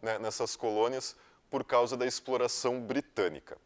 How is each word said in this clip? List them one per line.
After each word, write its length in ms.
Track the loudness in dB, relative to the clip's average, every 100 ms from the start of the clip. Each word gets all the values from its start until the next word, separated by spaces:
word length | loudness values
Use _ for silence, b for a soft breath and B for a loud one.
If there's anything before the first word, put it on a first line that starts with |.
né, 180 | -4 -2
nessas 360 | -2 -2 -4 -2
colônias 600 | 0 2 2 0 -6 -12 b b b
por 140 | -6
causa 320 | 2 4 4 2
da 100 | -2
exploração 760 | -2 -2 0 2 0 -2 -2
britânica. 760 | -2 -4 -2 0 0 -2 -12 -18